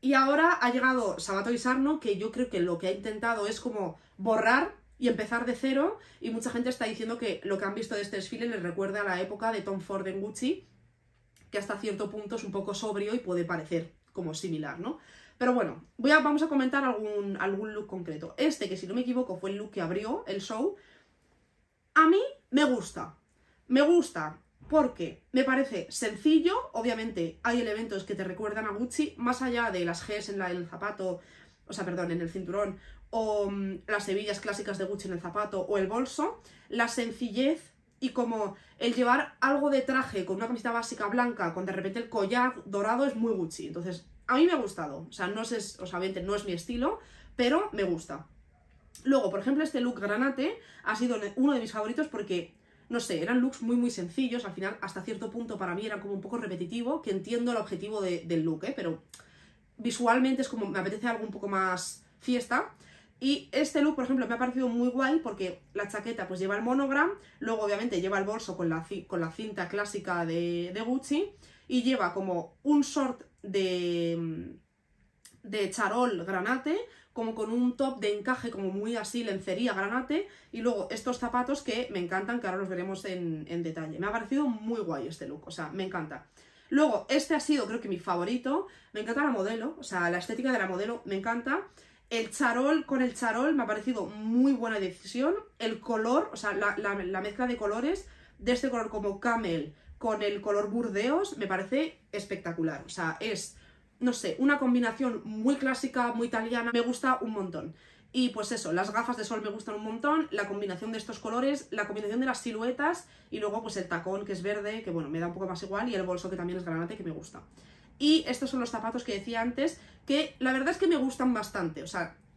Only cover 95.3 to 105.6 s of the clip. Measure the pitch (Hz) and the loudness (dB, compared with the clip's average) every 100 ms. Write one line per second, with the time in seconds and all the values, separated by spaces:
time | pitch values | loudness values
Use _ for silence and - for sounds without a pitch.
95.3 | 403 440 _ 330 226 - 226 220 277 - | 0 -4 _ -4 -4 -2 0 4 4 2
96.3 | - 208 202 202 202 208 202 180 190 208 | -4 -2 0 0 0 -2 -2 -2 -2 -4
97.3 | 208 247 240 208 214 269 381 - - - | -2 -2 0 -2 0 0 -2 -6 -20 -20
98.3 | - 233 247 269 233 220 214 202 196 240 | -6 0 2 2 0 -2 -2 -2 -2 0
99.3 | 226 208 165 147 - - - 233 208 208 | 0 0 -2 -4 -10 -20 -4 -2 2 0
100.3 | 202 196 202 208 233 233 196 233 311 392 | 0 0 2 2 0 0 0 2 2 0
101.3 | - 196 190 190 262 320 - _ 208 196 | -4 -2 -2 0 0 0 -6 _ -10 -6
102.3 | 180 170 170 160 147 - - 165 160 220 | -6 -6 -2 -2 -2 -10 -4 -4 -2 -4
103.3 | 196 - - - _ _ _ 247 247 190 | -4 -8 -14 -20 _ _ _ 0 0 -2
104.3 | - 269 330 254 247 240 233 262 220 220 | 2 4 4 4 4 2 0 -2 -2 -6
105.3 | 214 226 269 | 0 2 2